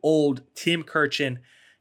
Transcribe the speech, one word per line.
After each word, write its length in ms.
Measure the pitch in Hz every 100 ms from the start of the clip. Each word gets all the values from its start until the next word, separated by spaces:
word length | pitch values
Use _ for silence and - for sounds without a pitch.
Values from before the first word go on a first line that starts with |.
old 380 | 156 156 147 127 -
Tim 280 | - 165 170
Kurkjian, 580 | 156 160 143 - 135 123 - _ _ _